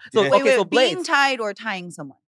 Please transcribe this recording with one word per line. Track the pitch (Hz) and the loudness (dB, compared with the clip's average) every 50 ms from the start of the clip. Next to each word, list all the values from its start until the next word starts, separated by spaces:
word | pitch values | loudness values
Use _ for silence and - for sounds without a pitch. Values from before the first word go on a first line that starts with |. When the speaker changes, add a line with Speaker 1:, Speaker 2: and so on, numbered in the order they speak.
| - - | -10 -2
Speaker 1:
So, | - 220 | 0 0
Speaker 2:
Yeah. | 196 190 | 2 4
Speaker 3:
Wait, | 277 302 | 2 2
Speaker 1:
okay, | 277 277 | 4 4
Speaker 3:
wait, | 262 | 2
Speaker 1:
so | 233 190 | 2 0
Speaker 3:
being | 190 - 240 262 349 359 | 0 2 2 2 2 0
Speaker 1:
Blades. | 370 330 - | -4 -4 -2
Speaker 3:
tied | 320 277 277 277 262 226 | 0 2 2 0 0 -2
or | 220 208 196 | -6 -8 -8
tying | - 220 226 202 185 175 175 | -8 -8 -8 -8 -8 -10 -14
someone? | 160 - 151 139 - _ _ _ _ | -14 -14 -16 -16 -16 _ _ _ _